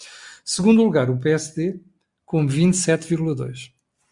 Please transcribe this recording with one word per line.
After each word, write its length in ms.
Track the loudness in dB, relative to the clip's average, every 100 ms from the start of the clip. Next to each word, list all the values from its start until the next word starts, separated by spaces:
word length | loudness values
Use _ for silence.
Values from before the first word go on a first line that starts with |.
| -20 -20 -20 -16
Segundo 380 | -8 0 4 4
lugar, 280 | 4 2 0
o 80 | 0
P 120 | 0
S 240 | -2 -4
D, 260 | -6 -6 -6 _ _ _ _
com 220 | -4 -2 0
vinte 280 | 2 2
e 40 | 2
sete 300 | 0 -2 -2
vírgula 260 | -4 -2
dois. 380 | -4 -8 -12 -18 _ _ _ _